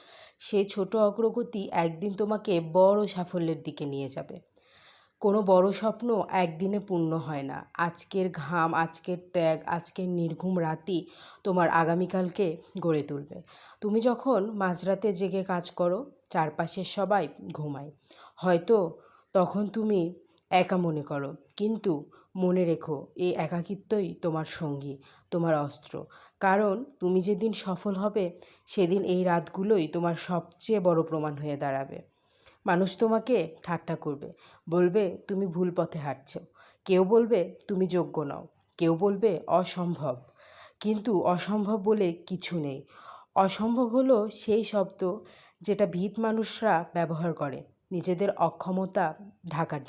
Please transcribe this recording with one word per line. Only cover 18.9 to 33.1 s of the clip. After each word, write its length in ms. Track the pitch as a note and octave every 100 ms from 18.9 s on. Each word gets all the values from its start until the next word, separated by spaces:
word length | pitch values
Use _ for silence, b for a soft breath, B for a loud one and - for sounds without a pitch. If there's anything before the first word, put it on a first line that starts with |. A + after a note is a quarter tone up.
| - B B _
তখন 340 | G3 E3+ F#3+ G#3
তুমি 480 | A3+ G#3+ G3+ E3+ F#3 b b _
একা 260 | F#3+ - F#3
মনে 260 | E3+ D3+
করো, 320 | C#3+ C#3+ C#3 D#3+ _ -
কিন্তু 540 | G#3 A3 G3+ D3 - b b F#3
মনে 280 | F3+ F#3
রেখো, 420 | E3+ D#3+ D#3+ C#3+ - -
এই 140 | F3+
একাকিত্বই 840 | - D#3+ F3 E3+ G3 - G#3+ E3+
তোমার 300 | F3 F3 D#3+
সঙ্গী, 540 | D#3 - D#3+ C#3 C#3+ C3+ B B _
তোমার 240 | - E3
অস্ত্র। 520 | D3+ C#3+ - - - - B B _
কারণ 440 | F#3+ G3 G#3+ G3+ C4+ -
তুমি 200 | F3+ F#3
যেদিন 320 | F#3 G#3 A3
সফল 420 | G3 - F3+ G#3
হবে, 460 | F#3+ G#3 G#3+ F3 F3 B B -
সেদিন 360 | - F3 G3
এই 220 | F3+ F3+
রাতগুলোই 640 | F3+ E3+ E3 F3+ G3 G#3 D#3
তোমার 260 | E3+ E3+
সবচেয়ে 640 | E3 - F3 E3+ - - G#3+
বড় 220 | F3+ E3
প্রমাণ 360 | D#3+ D#3+ D3+ C#3
হয়ে 180 | D3 C#3+
দাঁড়াবে। 460 | C#3+ C3+ C3+ - - b b b b b -
মানুষ 320 | F3 F#3+ -
তোমাকে 580 | A3+